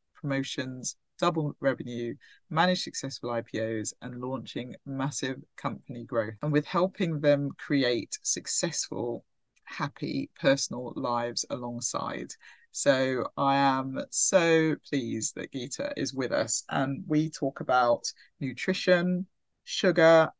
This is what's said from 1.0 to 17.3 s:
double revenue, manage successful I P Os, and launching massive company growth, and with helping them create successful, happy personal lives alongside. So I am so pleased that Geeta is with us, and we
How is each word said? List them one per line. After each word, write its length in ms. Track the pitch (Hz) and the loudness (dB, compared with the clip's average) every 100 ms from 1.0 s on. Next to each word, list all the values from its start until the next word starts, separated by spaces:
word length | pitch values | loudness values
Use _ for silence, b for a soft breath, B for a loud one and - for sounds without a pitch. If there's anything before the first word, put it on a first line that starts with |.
| _ - | _ -2
double 380 | - 160 147 - | 0 2 -2 0
revenue, 540 | 139 127 120 120 117 - b b - | -2 -2 -6 -6 -6 -8 b b -6
manage 320 | 156 180 180 | 0 2 2
successful 480 | - - 135 - 123 | -4 -8 -8 -8 -4
I 100 | 117 | -4
P 180 | 113 110 | -4 -4
Os, 360 | 113 110 107 - | -4 -4 -6 -8
and 180 | 123 123 | -12 -8
launching 560 | 127 131 - 131 123 - | -6 -8 -8 -8 -10 -12
massive 540 | 139 135 139 - 131 135 - - | -8 -4 -4 -4 -6 -6 -12 -8
company 480 | 139 107 - 120 | -6 -6 -10 -12
growth, 300 | 113 120 107 110 | -4 -2 -2 -4
and 100 | 151 | 0
with 140 | 147 147 | 0 2
helping 540 | 180 185 - 170 156 | 0 0 0 -2 2
them 320 | 147 143 143 - | 4 4 2 -6
create 640 | - 143 123 120 - - | -2 2 2 0 -4 -8
successful, 1000 | - - - - 170 - - - 120 120 _ _ _ _ | -4 -6 -4 -2 -2 -4 -6 -4 -6 -6 _ _ _ _
happy 640 | - - 147 - - - - - | -16 -6 -6 -6 -6 -4 -6 0
personal 520 | 143 139 - 123 123 - | 2 4 0 -6 -8 -6
lives 480 | 127 120 120 113 - | -2 -2 -2 -6 -8
alongside. 760 | 131 123 120 - - - - - - B B B | -8 -6 -6 -4 -4 -4 -6 -10 -14 B B B
So 520 | - - 131 131 127 - - | -2 2 4 2 0 -2 0
I 180 | 139 | 2
am 460 | 139 139 131 135 131 - | 4 4 2 -2 -6 -4
so 640 | - - 190 170 160 160 147 - | 0 4 4 6 4 4 0 -2
pleased 480 | 139 113 113 110 - | -2 -2 -4 -4 -6
that 160 | - | -8
Geeta 400 | 135 123 - - - | -8 -8 -6 -4 -4
is 160 | 139 | -4
with 200 | 131 127 | -4 -2
us, 320 | 131 110 - - | 0 0 -2 -2
and 340 | 156 135 139 151 | -2 0 -2 0
we 240 | 151 156 | 2 2